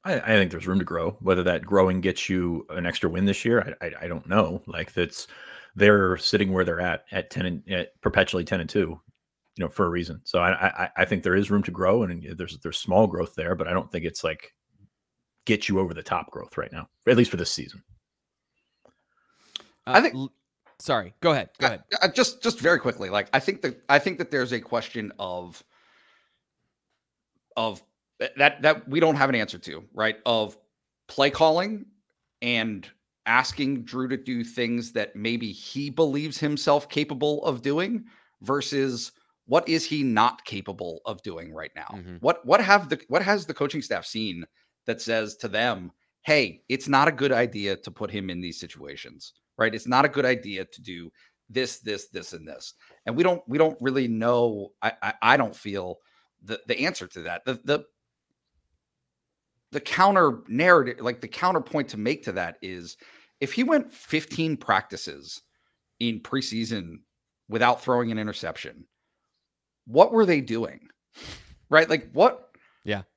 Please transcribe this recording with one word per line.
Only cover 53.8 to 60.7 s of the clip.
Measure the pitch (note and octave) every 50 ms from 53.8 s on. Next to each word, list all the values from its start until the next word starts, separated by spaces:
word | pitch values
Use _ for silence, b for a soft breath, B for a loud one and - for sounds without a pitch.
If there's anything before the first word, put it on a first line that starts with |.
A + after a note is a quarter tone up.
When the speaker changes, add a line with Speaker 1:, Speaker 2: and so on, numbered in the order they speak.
Speaker 3:
really | A#2+ C3+ C3 C3+ B2+ A#2
know. | A2+ A2 A2 A#2+ B2 A#2+ A#2+ A#2 G#2+ G2+ G2 G2 _ _
I, | - A2 - _
I, | - G#2 - -
I | A2 A2+ C3 C#3+
don't | B2+ G#2+ -
feel | - - G#2 G2 G2 F2+ F2+ F2 _ _ _ _ _ _ _ _ _
the, | _ G2 A2 - -
the | - A#2+ -
answer | C#3 E3 - - F#2
to | F2+ - F#2
that. | D#2+ E2+ F2 E2+ _
The, | B2+ B2+ A#2 _
the, | A#2+ C#3+ D3+ - _ _ _ _ _ _ _ _ _ _ _ _ _ _ _ _ _ _ _ _ _ _ _ _ _ _ _ _ _ _ _ _ _ _ _ _ _
the | - D3
counter | - - - - F#3 G3 G3+ F#3+ E3+ C#3+ A#2+ A#2 - -
narrative, | G#2+ B2+ E3 F3+